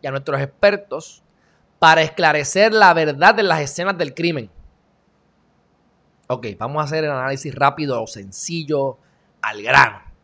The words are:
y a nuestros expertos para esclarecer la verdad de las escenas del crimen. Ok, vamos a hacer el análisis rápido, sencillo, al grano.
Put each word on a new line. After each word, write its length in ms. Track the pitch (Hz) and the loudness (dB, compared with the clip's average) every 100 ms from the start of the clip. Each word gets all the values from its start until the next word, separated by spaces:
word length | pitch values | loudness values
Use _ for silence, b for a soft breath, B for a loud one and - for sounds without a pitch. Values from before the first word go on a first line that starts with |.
y 60 | 139 | -8
a 40 | |
nuestros 280 | 135 135 139 | -8 -6 -4
expertos 800 | 139 _ 202 208 - 143 160 - _ _ _ _ _ _ | -6 _ 2 2 -8 -12 -12 -20 _ _ _ _ _ _
para 220 | 165 160 | 4 6
esclarecer 720 | 156 - 165 151 143 190 220 | 2 0 0 0 -2 2 2
la 200 | 214 196 | 6 6
verdad 420 | 165 156 139 180 220 | 6 0 4 4 4
de 80 | |
las 160 | 196 160 | 2 0
escenas 380 | 143 151 185 180 | -2 -6 -6 -4
del 160 | 156 | -6
crimen. 360 | - 170 156 104 - - _ _ _ _ _ _ _ _ _ _ _ _ _ _ _ _ | -2 -4 -4 -8 -18 -20 _ _ _ _ _ _ _ _ _ _ _ _ _ _ _ _
Ok, 200 | 123 113 101 | -8 -8 -10
vamos 240 | 113 147 | -8 -6
a 40 | 147 | -6
hacer 180 | 160 | -4
el 80 | 156 | -4
análisis 420 | 135 131 135 147 | -4 -6 -6 -10
rápido, 540 | 131 139 - 147 120 110 | 0 0 0 -6 -4 -6
sencillo, 920 | 113 98 95 - 170 147 147 135 120 _ _ _ _ | -12 -16 -14 -10 -8 -4 -4 -4 -8 _ _ _ _
al 200 | 107 107 | -10 -8
grano. 380 | 107 135 123 101 - - | 2 4 4 0 -20 -20